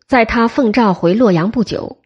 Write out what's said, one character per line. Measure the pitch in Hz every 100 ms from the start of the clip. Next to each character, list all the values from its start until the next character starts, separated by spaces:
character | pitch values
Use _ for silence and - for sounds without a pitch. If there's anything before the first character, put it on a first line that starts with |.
| _
在 | 254
他 | 226 240 233
奉 | - 240
诏 | 220 214
回 | 175 170
洛 | 202 240
阳 | 170 185
不 | 247
久。 | 208 - - -